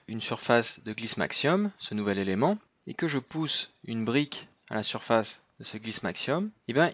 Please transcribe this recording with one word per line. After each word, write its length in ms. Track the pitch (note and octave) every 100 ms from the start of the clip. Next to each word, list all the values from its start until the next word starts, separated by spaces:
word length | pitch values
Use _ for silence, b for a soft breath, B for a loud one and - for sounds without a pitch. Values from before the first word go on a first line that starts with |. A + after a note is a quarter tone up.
| -
une 140 | A2
surface 640 | - A#2 - A#2 A2+ -
de 80 | A2
glissmaxium, 800 | G#2+ A2+ - - - C#3 F#3 G#3 -
ce 160 | -
nouvel 240 | G#2 G#2 G2
élément, 400 | G2 F#2+ D3+ G#3 _ _ -
et 60 |
que 160 | - E3
je 80 | C#3+
pousse 540 | B2 D#3+ D#3 - - _
une 200 | - A2+
brique 440 | A2 C3 D3 - - _ -
à 60 |
la 80 | G#2+
surface 580 | G#2 G#2+ - A2+ G#2+ - _ -
de 40 |
ce 140 | - A2
glissmaxium, 720 | A2+ G#2 F#2 - - D#3 G#3+ - -
eh 60 |
bien, 180 | B2+ E3+